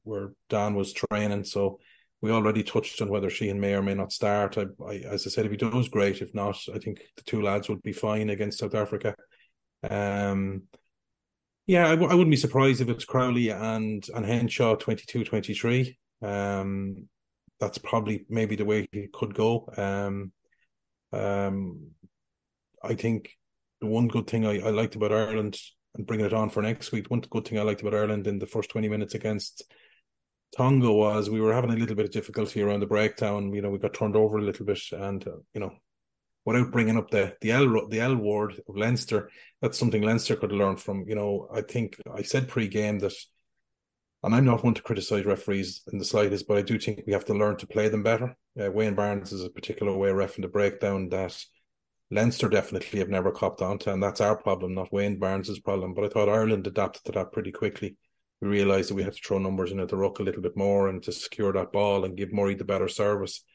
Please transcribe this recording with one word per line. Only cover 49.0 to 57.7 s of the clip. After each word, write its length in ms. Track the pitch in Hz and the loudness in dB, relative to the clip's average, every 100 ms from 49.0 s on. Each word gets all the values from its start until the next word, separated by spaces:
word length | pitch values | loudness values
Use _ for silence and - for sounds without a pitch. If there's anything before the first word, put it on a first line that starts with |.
| 104 101 92 | 0 -2 -6
is 120 | 98 | -8
a 60 | 92 | -8
particular 460 | - - - 101 98 | -10 -10 -4 -2 0
way 140 | 98 | 2
of 60 | 95 | 2
reffing 260 | 95 - | 0 -4
the 60 | 95 | -4
breakdown 600 | 101 101 101 104 98 92 | 0 0 0 -2 -2 -2
that 280 | 92 92 - - _ _ _ _ _ - | -4 -4 -8 -16 _ _ _ _ _ -4
Leinster 380 | 101 117 120 - | 2 2 2 2
definitely 520 | 101 - 95 - 104 | 2 0 -4 -4 -4
have 100 | 90 | -2
never 200 | 95 92 | 0 0
copped 320 | - 98 - | 0 -2 0
onto, 280 | 92 101 - | -2 -2 -2
and 120 | 95 | 0
that's 180 | 98 - | 0 2
our 160 | 104 104 | 2 2
problem, 380 | - 95 92 | 0 -2 -2
not 180 | 92 90 | -4 -4
Wayne 260 | 101 101 98 | -2 0 0
Barnes' 400 | 95 98 95 98 | -2 -2 -4 -6
problem. 340 | - 98 92 | -4 -2 -2
But 120 | 90 | -2
I 40 | 104 | 0
thought 200 | 110 104 | 2 4
Ireland 380 | 107 110 104 95 | 4 4 2 0
adapted 380 | 98 98 - | -2 -2 -2
to 80 | - | -6
that 200 | 101 90 | -4 -4
pretty 200 | - 95 | -4 -6
quickly, 440 | - - | -4 -4